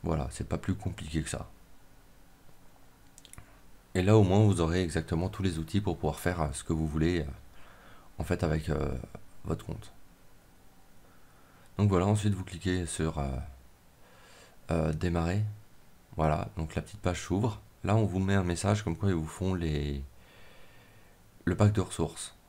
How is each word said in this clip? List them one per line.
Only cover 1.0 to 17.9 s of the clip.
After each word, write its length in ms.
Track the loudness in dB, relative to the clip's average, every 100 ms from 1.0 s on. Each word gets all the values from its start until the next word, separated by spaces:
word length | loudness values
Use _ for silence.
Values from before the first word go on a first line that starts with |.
| -4 -2
que 60 | -2
ça. 220 | -6 -8 -16 -20 -20 -20 -20 -20 -20 -20 -20 -20 -20 -20 -20 -20 -20 -20 -20 -20 -20 -20 -20 -20 -20 -4
Et 80 | 2
là 140 | 8 8
au 60 |
moins 220 | 8 8
vous 160 | 6 6
aurez 220 | 4 2
exactement 460 | 2 -2 0 -2 -2
tous 140 | 0
les 160 | -2 0
outils 220 | 0 0
pour 160 | 0 -2
pouvoir 240 | -2 -2
faire, 200 | -2 0
euh, 120 | -2
ce 100 | -2
que 100 | -2
vous 140 | 0 0
voulez, 340 | 2 2 2
euh, 100 | -2 -8 -16 -18 -18 -18 -20 -20 -18 -10
en 60 |
fait 200 | -2 0
avec, 240 | 2 0 0
euh, 280 | -2 -2 -4 -10 -16 -16 -12
votre 220 | -6 -6 -6
compte. 260 | -10 -12 -18 -20 -20 -20 -20 -20 -20 -20 -20 -20 -20 -20 -20 -20 -20 -20 -20 -14 2
Donc 100 | 4
voilà, 180 | 4 4
ensuite 280 | 2 2
vous 100 | -2
cliquez 420 | -6 -6 -2 -2 -2
sur, 320 | -2 -2 -2
euh, 100 | -4 -4 -8 -14 -20 -20 -20 -20 -20 -20 -20 -20 -20 -20 -2
euh, 220 | 0 2
démarrer. 500 | 0 0 2 2 0 -2 -6 -18 -20 -20 -20 -12 0
Voilà, 320 | 2 2 -2 -6
donc 180 | -4
la 80 | -6
petite 180 | -8 -4
page 220 | -2 -2
s'ouvre. 380 | -2 0 0 -4 -16 -8
Là 140 | 2